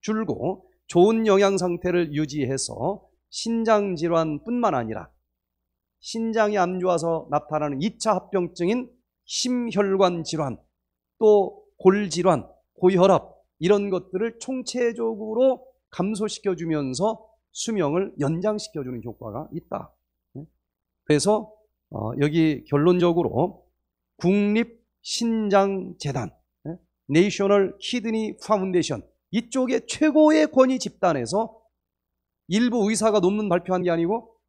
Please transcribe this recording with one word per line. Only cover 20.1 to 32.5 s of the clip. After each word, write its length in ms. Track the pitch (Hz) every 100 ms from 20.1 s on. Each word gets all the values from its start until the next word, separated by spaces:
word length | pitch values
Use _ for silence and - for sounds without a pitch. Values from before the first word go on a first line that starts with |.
| _ _ 131 156 _ _ _ _ _
그래서, 500 | _ 151 151 214 220 _ _ _ _
어, 200 | 104 107 123
여기 440 | 143 160 160 139
결론적으로 1040 | - 143 156 180 175 170 170 110 180 - _ _ _ _ _ _
국립신장재단, 2250 | 175 202 202 214 233 - _ _ - - 233 226 214 196 196 196 185 175 147 135 101 _ _ _ 143 175 _ _ _
내셔널 680 | 147 202 - 196 202 190 -
키드니 600 | - 247 220 220 214 208
파운데이션 680 | - 214 190 180 165 123 - _ _
이쪽에 560 | 208 233 262 254 233 -
최고의 640 | - 311 302 302 311 302
권위 280 | 262 262 262
집단에서 840 | 190 - 185 147 117 185 226 - _ _ _ _ _ _ _ _
일부 400 | _